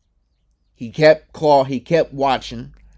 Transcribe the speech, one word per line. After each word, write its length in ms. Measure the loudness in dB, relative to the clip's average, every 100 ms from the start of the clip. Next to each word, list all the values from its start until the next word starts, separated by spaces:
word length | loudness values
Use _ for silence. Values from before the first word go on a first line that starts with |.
| _ _ _ _ _ _ _
he 160 | _ -16
kept 420 | 2 4 4 _
claw, 320 | -4 2 2
he 160 | 2 -6
kept 340 | -2 -2 -2
watching, 600 | -4 -2 -2 -6 -16 -16 -20 _